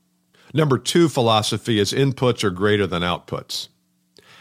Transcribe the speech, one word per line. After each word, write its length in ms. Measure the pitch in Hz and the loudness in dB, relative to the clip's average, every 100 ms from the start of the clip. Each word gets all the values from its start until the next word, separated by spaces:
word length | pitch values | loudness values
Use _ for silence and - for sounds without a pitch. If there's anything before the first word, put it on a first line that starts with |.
| _ _ _ _ _ | _ _ _ _ _
Number 240 | 135 151 127 | -2 2 0
two 300 | - 170 170 | 0 2 2
philosophy 720 | 139 117 110 107 110 - 110 | 2 2 2 0 -4 -2 0
is 120 | 101 | 0
inputs 520 | - 139 123 127 117 | 0 -2 0 0 0
are 60 | 104 | -2
greater 360 | 90 104 104 95 | 0 0 2 0
than 160 | 87 | -2
outputs. 640 | 87 87 - - - - - _ _ _ _ _ _ - | -2 -4 -6 -12 -10 -12 -12 _ _ _ _ _ _ -20